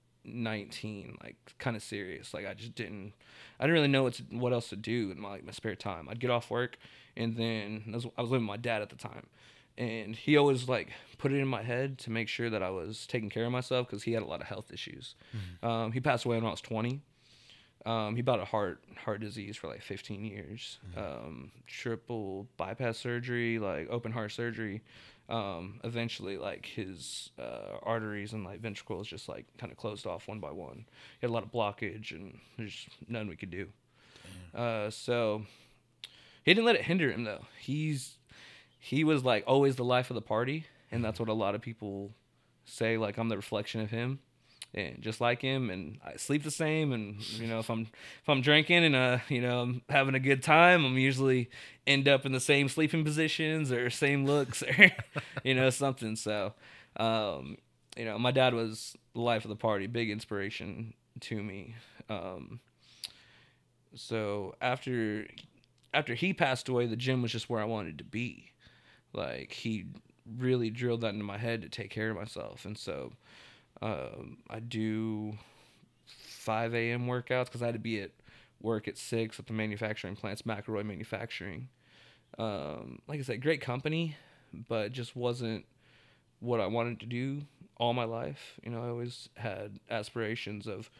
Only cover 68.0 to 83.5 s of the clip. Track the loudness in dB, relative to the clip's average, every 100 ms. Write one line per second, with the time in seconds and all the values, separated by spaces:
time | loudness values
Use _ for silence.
68 | -8 -4 -4 -8 -20 _ -20 -20 -20 -20
69 | _ -6 -4 -6 -8 -6 -4 -4 -6 -12
70 | _ _ -12 -2 2 4 2 0 0 2
71 | 0 -2 -4 -4 -2 -2 -4 -8 -6 -2
72 | -2 -2 -6 -8 -10 -10 -12 -10 -6 -6
73 | -6 -12 -20 -20 -20 -20 _ -8 -4 -4
74 | -6 -8 -14 -16 -14 -12 -6 -2 0 0
75 | 0 -2 -6 -8 -14 -20 -20 -20 _ _
76 | -20 -20 -18 -10 -2 0 2 2 2 0
77 | 0 -2 0 0 0 -2 -2 -2 -2 -2
78 | -4 -12 -20 -20 -20 _ -2 -2 -2 -8
79 | -2 0 -2 -4 -6 -2 0 0 -2 -4
80 | -6 -6 -6 -6 -4 -4 -2 -2 -2 -6
81 | -6 -6 -6 -8 -8 -8 -12 _ _ -20
82 | -20 -20 _ -6 -4 -4 -6 -8 -10 -14
83 | -8 -8 -4 -2 2